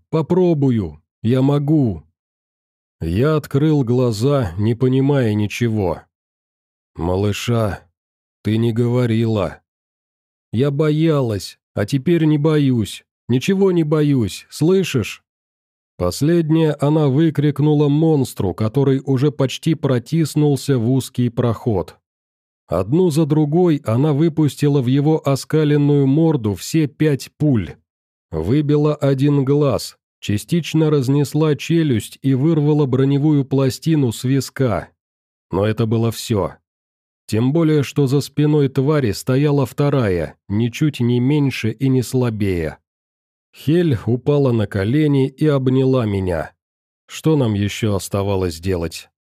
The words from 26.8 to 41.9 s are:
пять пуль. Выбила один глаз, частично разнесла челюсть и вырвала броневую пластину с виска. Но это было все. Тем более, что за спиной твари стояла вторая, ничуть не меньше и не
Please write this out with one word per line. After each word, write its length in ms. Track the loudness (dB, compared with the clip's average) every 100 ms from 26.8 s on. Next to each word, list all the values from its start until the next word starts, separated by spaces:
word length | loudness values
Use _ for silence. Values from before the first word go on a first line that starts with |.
| -2
пять 420 | 0 0 0 -6 -2
пуль. 380 | 0 0 -2 -10 _ _ _ _ _
Выбила 640 | -6 -2 0 2 2 0 0
один 500 | 0 2 2 2 2
глаз, 520 | 2 2 -2 -4 -16 _ _
частично 680 | -4 -4 -2 -2 0 0 2
разнесла 640 | 2 2 0 0 0 0 0
челюсть 640 | 0 0 2 0 -4 -6
и 100 | -2
вырвала 520 | 0 2 2 2 2 0
броневую 600 | 0 0 2 2 2 0
пластину 640 | 0 0 -2 0 0 0
с 120 | -2
виска. 640 | -2 -2 -2 -2 -2 -2 -6 _ _ _ _ _ _
Но 140 | -2 0
это 200 | 0 0
было 260 | 0 -2
все. 440 | -4 -4 -2 -2 -6 _ _ _ _ _ _ -6
Тем 260 | -2 0
более, 300 | 2 2 0
что 240 | 0 0 0
за 140 | 0
спиной 460 | -2 -2 2 2 0
твари 440 | 0 0 0 0
стояла 540 | -2 -2 0 2 0 -2
вторая, 720 | -2 0 0 0 0 -4 -10 -6
ничуть 500 | -2 -2 0 -2 0
не 200 | 0 2
меньше 520 | 2 2 0 -2 -6
и 160 | -2
не 140 | 0